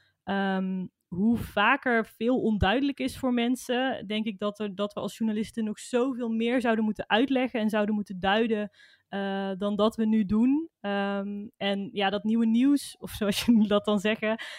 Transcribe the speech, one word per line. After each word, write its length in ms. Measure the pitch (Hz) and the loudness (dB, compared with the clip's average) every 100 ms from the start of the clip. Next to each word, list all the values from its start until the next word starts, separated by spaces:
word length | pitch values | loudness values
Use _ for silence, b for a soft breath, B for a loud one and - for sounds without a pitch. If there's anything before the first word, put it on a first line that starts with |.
| b _ | b _
ehm, 640 | - 196 196 190 190 185 180 - _ | -4 -2 0 -2 -2 -4 -6 -12 _
hoe 300 | 175 214 233 | 0 0 0
vaker 680 | - 208 214 277 262 233 220 | -2 2 2 2 2 0 -2
veel 340 | - 226 254 | -2 0 2
onduidelijk 600 | 220 208 185 233 277 269 | 0 2 2 2 0 -2
is 180 | 262 - | -6 -4
voor 140 | 262 | -2
mensen, 720 | 240 233 254 - 247 262 - 190 | 0 0 -2 -2 -2 -2 -4 -6
denk 200 | 214 220 | -4 -4
ik 120 | 190 | -4
dat 200 | 208 208 | -4 -4
er, 160 | 214 | -6
dat 180 | 185 202 | -4 -4
we 80 | - | -4
als 160 | 202 - | -8 -4
journalisten 460 | 220 214 208 - | -2 -2 -4 -4
nog 140 | 220 208 | -6 -6
zoveel 500 | - 240 262 240 233 | -4 0 0 -2 -4
meer 320 | 226 233 254 | -2 0 2
zouden 240 | 233 220 | 2 2
moeten 240 | 214 202 - | 0 -2 0
uitleggen 520 | 208 269 262 254 233 | 2 2 0 0 0
en 80 | 214 | 0
zouden 240 | 214 208 | 0 0
moeten 260 | 208 202 185 | -2 -4 -4
duiden, 500 | 190 214 233 214 208 b b b _ | 0 2 2 -2 -4 b b b _
eh, 420 | 196 196 196 196 190 | -6 -4 -4 -4 -4
dan 180 | 202 202 | -2 2
dat 200 | 214 220 | 2 2
we 80 | 220 | 2
nu 180 | 220 190 | 2 2
doen. 420 | 214 254 285 330 _ | 4 4 2 0 _
Ehm, 640 | 202 202 196 202 202 202 208 - | -4 -2 -2 -2 -6 -8 -12 -6
en 340 | 202 196 196 | -2 -2 -4
ja, 180 | 202 196 | -2 0
dat 140 | 202 | 0
nieuwe 220 | 214 226 226 | 0 2 4
nieuws, 500 | 226 277 285 - - | 4 4 2 0 -12
of 120 | - | -12
zoals 340 | - 202 - | -2 0 2
<laughs> 20 | - | 4
jullie 220 | 226 208 | 6 6
dat 160 | 208 | 4
dan 140 | 208 208 | 2 2
zeggen, 380 | 214 220 214 220 B | 2 0 -2 -4 B